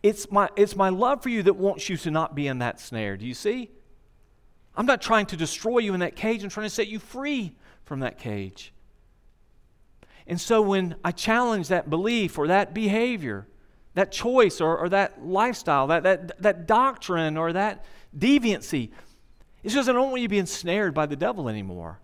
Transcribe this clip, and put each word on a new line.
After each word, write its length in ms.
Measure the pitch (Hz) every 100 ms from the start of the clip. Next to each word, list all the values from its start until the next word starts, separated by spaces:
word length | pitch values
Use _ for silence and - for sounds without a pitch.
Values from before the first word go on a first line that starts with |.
It's 260 | 208 208 -
my, 200 | 202 196 -
it's 180 | 202 196
my 140 | 190
love 340 | 185 247 285
for 60 | 262
you 120 | 233
that 100 | 190
wants 340 | 190 196 190 -
you 80 | 180
to 140 | -
not 240 | 156 160 143
be 120 | 143
in 120 | 127
that 220 | 120 -
snare. 340 | - 117 107 98
Do 100 | 117
you 80 |
see? 380 | 120 208 247 233 - _ - _ _ _ _ _ _ _ -
I'm 100 | 247
not 160 | 254
trying 240 | - 220 202
to 100 | 175
destroy 420 | 160 - 220 240
you 140 | 220
in 80 | 185
that 160 | 175 -
cage. 260 | 220 226
I'm 60 | 196
trying 160 | 208 214
to 20 |
set 180 | - 208
you 100 | 220
free 540 | - 247 285 277 190 - - - -
from 160 | 135
that 160 | 127 -
cage. 560 | 120 104 95 - - - - _ _ _ _ _ _ _ _ _ _ _ - - -
And 120 | 170
so 220 | - 226
when 340 | 208 196 180 160
I 80 | 170
challenge 580 | 175 - 226 247 214 160
that 200 | 185 147
belief 480 | 160 202 233 190 -
or 100 | 151
that 260 | 190 202
behavior, 760 | 190 220 214 240 226 139 101 98 - _ _ - -
that 160 | 190
choice 500 | - 233 254 214 -
or, 160 | 160 165
or 100 | 175
that 360 | 196 196 - 151
lifestyle, 640 | 190 240 226 - 143 135
that, 160 | 165
that, 380 | 180 185 175 -
that 260 | 202 185 165
doctrine 680 | 220 262 262 - 175 160 156
or 140 | 165
that 320 | 175 208 202 - - - 143
deviancy, 760 | 220 285 233 180 - 147 113 - - - _ - - -
it's 100 | 220
because 160 | 254 254
I 40 |
don't 160 | 247 269
want 120 | 254
you 60 | 233
to 40 |
be 60 | 202
ensnared 560 | 180 - 170 190 196
by 120 | 151 151
the 80 | 139
devil 340 | 185 214 131
anymore. 500 | 107 95 90 82 80